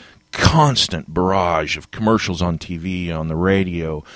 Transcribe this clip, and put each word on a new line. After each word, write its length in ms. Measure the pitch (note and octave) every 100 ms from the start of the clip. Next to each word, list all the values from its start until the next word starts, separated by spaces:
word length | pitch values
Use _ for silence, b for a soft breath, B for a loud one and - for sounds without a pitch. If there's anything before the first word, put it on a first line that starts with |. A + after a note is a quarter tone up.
| B B _
constant 800 | - E2+ D#3 D3 B2 - E2 -
barrage 640 | D#2+ F#2 G2 F2 D#2+ D#2 D#2
of 160 | -
commercials 500 | - A2 A2+ - F2
on 160 | F2 E2
T 200 | - E2+
V, 340 | F2+ F2+ E2+
on 160 | E2 D#2+
the 80 | D#2+
radio. 640 | F#2 G2 F#2 E2+ D#2+ D2+ B